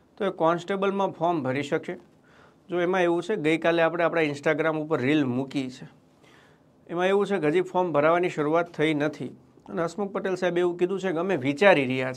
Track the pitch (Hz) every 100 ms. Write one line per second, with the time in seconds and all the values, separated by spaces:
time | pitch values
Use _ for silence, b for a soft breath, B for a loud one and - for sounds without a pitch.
0 | _ - 196 - 165 170 170 196 196 196
1 | 190 143 165 170 131 131 139 156 - 180
2 | - _ b b b b - 175 175 185
3 | 175 170 170 208 151 160 170 170 165 170
4 | 165 165 156 143 165 151 156 156 151 151
5 | 127 156 131 123 135 143 131 - 156 -
6 | _ _ b b b b b _ - 170
7 | 185 202 190 196 151 175 180 180 180 147
8 | 151 175 175 151 147 165 170 - 156 151
9 | 147 147 127 - _ _ - 196 165 -
10 | 196 190 190 185 185 175 180 175 180 196
11 | 185 160 190 170 131 143 202 165 127 131
12 | 131